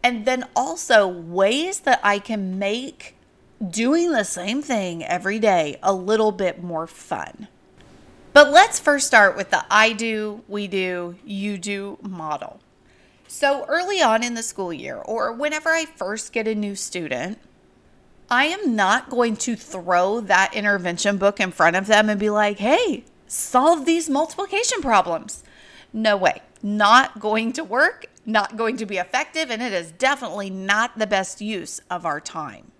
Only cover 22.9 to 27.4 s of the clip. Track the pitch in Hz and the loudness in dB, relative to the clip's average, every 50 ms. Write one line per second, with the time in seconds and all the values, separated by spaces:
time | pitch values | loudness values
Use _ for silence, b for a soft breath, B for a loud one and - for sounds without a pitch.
22.9 | 254 240 - - _ _ _ _ - - - - - 247 262 320 349 320 269 339 | -2 -4 -8 -16 _ _ _ _ -8 -8 -8 0 2 4 4 4 4 4 2 0
23.9 | 330 339 330 320 269 277 320 320 - - 403 392 - 392 466 - 508 415 302 262 | 0 0 0 0 0 0 0 -2 -4 -10 -8 -4 -2 -2 0 0 -2 -2 0 4
24.9 | 226 196 180 180 170 156 - 214 - - B B B B B B B B B B | 4 4 4 2 -4 -6 -8 -12 -18 -18 B B B B B B B B B B
25.9 | - 220 220 220 208 196 185 160 - - - _ _ _ - 202 208 214 208 202 | -8 -2 2 2 2 4 4 2 2 2 -12 _ _ _ -6 -4 0 2 4 4
26.9 | 226 254 269 - - 220 208 214 214 220 | 4 4 2 -6 -12 -6 -4 -2 -2 0